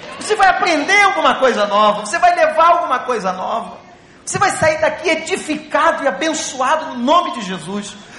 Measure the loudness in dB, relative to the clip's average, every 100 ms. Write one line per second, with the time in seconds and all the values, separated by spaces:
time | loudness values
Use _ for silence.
0 | -16 -10 -4 2 4 4 0 0 2 4
1 | 4 2 0 2 2 2 0 2 2 2
2 | -2 2 4 4 2 4 4 4 0 -2
3 | -2 -4 -4 -4 -6 -6 -8 -14 -20 -20
4 | -20 -18 -8 -2 0 2 0 2 -2 -2
5 | -2 -2 -2 -6 -4 -8 -4 0 2 0
6 | -2 -2 -2 -4 -6 -4 0 0 -2 -4
7 | 2 2 2 -4 -8 -8 -8 -8 -10 -14
8 | -20